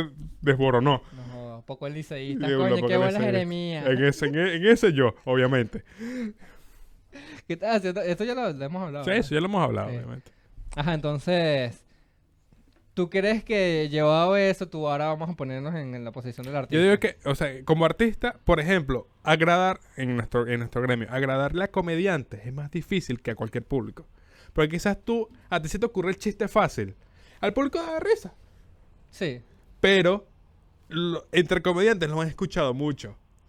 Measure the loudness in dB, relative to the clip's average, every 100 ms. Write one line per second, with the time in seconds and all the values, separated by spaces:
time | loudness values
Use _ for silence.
0 | 4 -8 -16 -2 2 4 4 4 4 2
1 | -2 -16 -14 -14 -14 -16 -14 -12 -10 -10
2 | -10 -10 -6 -2 0 2 4 2 2 2
3 | 2 2 2 0 0 -4 -4 -2 0 2
4 | 2 2 -2 0 0 2 6 6 6 4
5 | 2 2 0 2 4 4 0 -6 -16 -14
6 | -10 -8 -8 -10 -20 -20 -20 -20 -20 -20
7 | _ -20 -20 -20 -10 -6 0 0 0 -2
8 | -2 -2 -2 -2 -4 -4 -6 -6 -8 -6
9 | -2 0 0 0 0 2 2 0 -4 -6
10 | -10 -14 -16 _ _ -18 -4 0 0 0
11 | -2 -2 0 2 2 2 0 -6 _ _
12 | _ _ _ _ _ _ _ _ _ -6
13 | -2 0 2 0 0 0 2 0 0 2
14 | 4 4 4 4 2 0 -6 -4 -2 -2
15 | -2 -4 -6 -6 -8 -6 -6 -6 -8 -10
16 | -10 -10 -12 -12 -6 -6 0 4 6 4
17 | 2 -4 -4 -2 -2 -6 0 2 2 2
18 | 0 0 -6 -4 2 2 4 0 2 -4
19 | -4 _ 2 4 4 4 2 -2 -8 -6
20 | -4 -2 -2 -2 0 -2 -4 -4 0 -2
21 | -2 -4 -2 0 -2 -2 -2 -2 -2 0
22 | 0 0 -4 -12 -10 -10 -8 -8 -2 -2
23 | -2 -6 -6 -6 -6 -6 -4 -4 -4 -12
24 | -20 -20 -20 -20 -6 0 0 0 -2 -2
25 | -2 -2 -2 -10 -4 -4 -2 -2 -2 -2
26 | -4 -2 -4 -4 0 2 2 0 -8 -10
27 | -20 -20 -20 -4 -2 0 -2 -2 -4 -4
28 | 0 0 -2 -20 -20 -20 -20 -20 -20 -20
29 | -20 -8 -6 -6 -14 -20 _ 2 4 6
30 | 6 2 -4 _ -20 _ _ _ _ -4
31 | -4 -4 0 0 2 2 2 2 2 2
32 | 0 -2 -4 -4 -4 0 0 0 -2 -4
33 | -10 -18 _ _